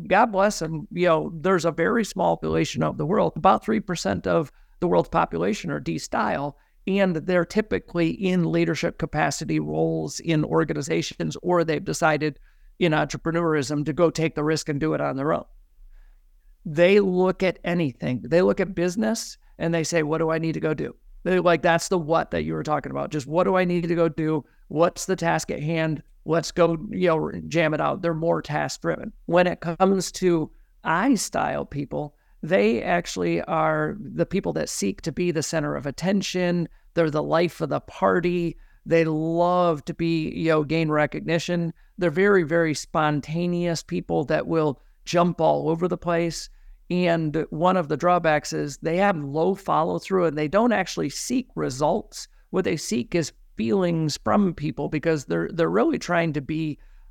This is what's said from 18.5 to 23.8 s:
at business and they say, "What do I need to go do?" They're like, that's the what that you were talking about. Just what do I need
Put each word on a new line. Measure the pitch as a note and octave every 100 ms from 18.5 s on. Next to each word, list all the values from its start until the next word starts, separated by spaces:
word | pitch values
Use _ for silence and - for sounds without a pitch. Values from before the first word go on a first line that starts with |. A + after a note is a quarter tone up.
| G3
at | F#3
business | F3+ F3+ F#3 A3 A3+ - - - -
and | E3
they | E3
say, | D#3+ E3+
"What | D3+ D#3+
do | D#3+
I | D#3+
need | D#3+
to | D#3
go | D#3
do?" | D3+ B2 - - -
They're | - F#3
like, | F3 E3+
that's | F3 E3 -
the | F#3
what | D3+ D#3+ D#3+
that | E3+
you | D#3
were | D#3+
talking | D#3 D3+ C#3
about. | C3+ C#3
Just | D3+ C3
what | D#3+
do | F#3 F#3
I | F3+
need | F3